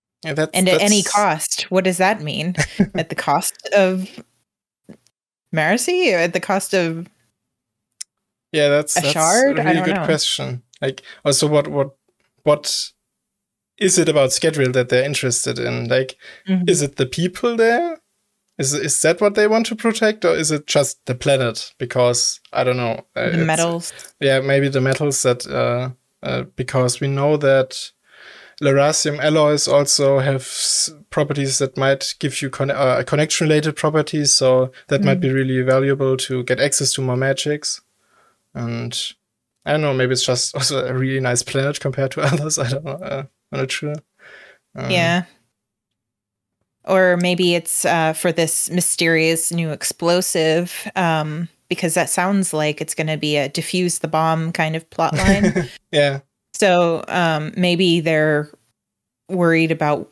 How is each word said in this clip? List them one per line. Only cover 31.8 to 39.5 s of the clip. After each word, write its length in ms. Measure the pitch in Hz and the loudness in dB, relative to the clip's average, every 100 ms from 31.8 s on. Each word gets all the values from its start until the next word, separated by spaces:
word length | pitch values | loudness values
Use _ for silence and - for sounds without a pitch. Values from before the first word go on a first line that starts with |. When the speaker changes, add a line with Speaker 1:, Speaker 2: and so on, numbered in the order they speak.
| 135 139 - - | 0 0 -2 -6
Speaker 1:
give 220 | 147 127 | -6 -4
you 60 | 139 | -8
con-, 180 | - 139 | -4 -4
uh, 320 | 143 135 123 127 | 0 0 0 0
connection-related 680 | 147 151 - 160 151 151 147 | 0 0 0 2 2 0 -2
properties, 580 | 156 156 151 156 143 | 0 0 -2 -2 0
so 380 | - 131 127 127 - - | 4 4 4 2 -4 -4
that 160 | 143 | 0
might 140 | - 92 | 2 2
Speaker 2:
Mm. 40 | |
Speaker 1:
be 80 | 135 | 2
really 300 | 131 131 127 | 0 0 0
valuable 560 | 127 131 135 139 135 131 | 2 2 2 0 0 0
to 260 | - 127 | -2 -4
get 160 | 120 127 | -2 0
access 320 | 143 - 139 | 2 0 -2
to 80 | - | -2
more 160 | 131 123 | -2 0
magics. 640 | 135 135 147 147 - - _ _ _ _ _ _ _ | 0 -2 -2 -4 -6 -10 _ _ _ _ _ _ _
And 400 | - 117 117 120 - - - _ _ _ | -10 -6 -6 -6 -8 -10 -12 _ _ _